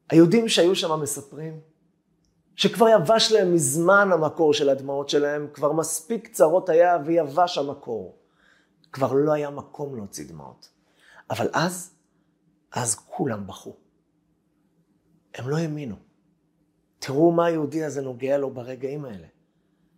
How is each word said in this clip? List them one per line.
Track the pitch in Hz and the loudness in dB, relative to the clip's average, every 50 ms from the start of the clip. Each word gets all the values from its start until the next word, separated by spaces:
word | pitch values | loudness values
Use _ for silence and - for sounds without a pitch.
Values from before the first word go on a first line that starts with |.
| _ _ | _ _
היהודים | 143 160 170 170 175 233 226 226 | 6 6 6 8 6 2 2 2
שהיו | - - 170 175 190 | 2 2 4 4 2
שם | 185 190 165 156 156 | 0 0 -2 -2 -2
מספרים | 147 135 - 147 139 - - 139 156 160 160 156 151 _ _ _ _ _ _ _ _ _ _ _ _ _ _ _ _ _ _ | -4 -6 -8 -10 -12 -14 -14 -14 -12 -12 -14 -16 -20 _ _ _ _ _ _ _ _ _ _ _ _ _ _ _ _ _ _
שכבר | - - 190 - 180 233 220 | -2 -2 -2 2 4 4 6
יבש | 220 208 151 143 226 226 220 - | 6 4 4 4 2 2 2 2
להם | 220 208 196 180 170 | 2 2 4 4 2
מזמן | 170 151 135 135 165 170 175 196 202 202 196 180 | 2 2 0 -2 0 2 4 4 4 6 4 2
המקור | 160 156 147 - - 165 151 147 | 2 2 -2 0 2 2 4 4
של | 147 147 139 | 4 2 2
הדמעות | 135 131 131 139 139 139 143 143 | 0 0 -2 -6 -6 -6 -4 -2
שלהם, | 147 147 143 143 147 151 147 139 147 | 0 0 0 0 -2 -4 -6 -8 -8
כבר | - 143 143 | -4 -2 0
מספיק | 151 160 156 156 - - - - 233 214 - - - | 0 0 -2 -2 -6 -8 -6 -6 -8 -8 -8 -10 2
צרות | - 180 151 165 185 185 185 | 4 4 4 4 2 2 2
היה | 160 160 175 175 175 165 143 | 4 4 6 6 4 2 0
ויבש | 151 165 170 160 139 139 165 175 175 - 160 | 0 0 0 0 0 2 2 2 2 0 -4
המקור. | 139 143 135 139 - - 117 107 92 87 - _ _ _ _ _ _ _ _ _ _ _ _ _ _ _ - | -4 -4 -6 -10 -10 -8 -8 -8 -8 -12 -16 _ _ _ _ _ _ _ _ _ _ _ _ _ _ _ -6
כבר | 131 135 135 131 | -4 -2 0 2
לא | 139 147 156 | 2 2 2
היה | 151 151 147 143 | 0 0 -2 -6
מקום | 143 139 117 - - - 147 143 135 | -8 -12 -16 -16 -12 -12 -10 -10 -10
להוציא | 117 101 98 - - 76 - | -12 -12 -12 -14 -16 -16 -16
דמעות. | 82 78 71 65 60 _ - - _ _ _ _ _ _ _ _ - - - _ | -16 -18 -18 -20 -20 _ -20 -20 _ _ _ _ _ _ _ _ -20 -20 -12 _
אבל | 117 113 113 - - | -6 -4 -4 -2 0
אז, | 135 156 185 180 - - - _ _ _ _ _ _ _ _ _ _ _ _ _ _ _ _ | 0 -2 -2 -4 -6 -12 -16 _ _ _ _ _ _ _ _ _ _ _ _ _ _ _ _
אז | - 110 123 117 110 | -8 -6 -4 -4 -4
כולם | - - _ - - 160 135 110 104 101 95 | -6 -8 _ -8 -6 -4 -4 -4 -6 -8 -12
בכו. | 101 - - - - - _ _ _ _ _ _ _ _ _ _ _ _ _ _ _ _ _ _ _ _ _ _ _ _ _ _ _ _ _ _ _ | -14 -16 -18 -20 -20 -20 _ _ _ _ _ _ _ _ _ _ _ _ _ _ _ _ _ _ _ _ _ _ _ _ _ _ _ _ _ _ _
הם | - 120 131 | -12 -6 -4
לא | 143 160 | -4 -2
האמינו. | 170 156 151 151 147 123 98 95 - _ _ _ _ _ _ _ _ _ _ _ _ _ _ _ _ _ _ _ | -2 -4 -6 -8 -10 -10 -12 -14 -18 _ _ _ _ _ _ _ _ _ _ _ _ _ _ _ _ _ _ _
תראו | - - 131 143 160 170 | -10 -4 0 4 4 4
מה | 170 170 170 | 4 4 2
היהודי | 170 165 160 151 135 131 160 156 | 0 0 -2 -4 -4 -4 -4 -6
הזה | 147 131 143 | -4 -6 -6
נוגע | 135 131 127 117 131 131 139 143 | -8 -8 -10 -8 -4 -2 -2 -2
לו | 139 131 120 | -2 -4 -8
ברגעים | 127 120 123 131 117 131 131 143 151 143 | -10 -12 -12 -12 -10 -10 -8 -8 -8 -10
האלה. | 131 107 92 80 76 _ _ _ _ _ _ _ _ _ _ _ _ _ | -12 -14 -16 -18 -20 _ _ _ _ _ _ _ _ _ _ _ _ _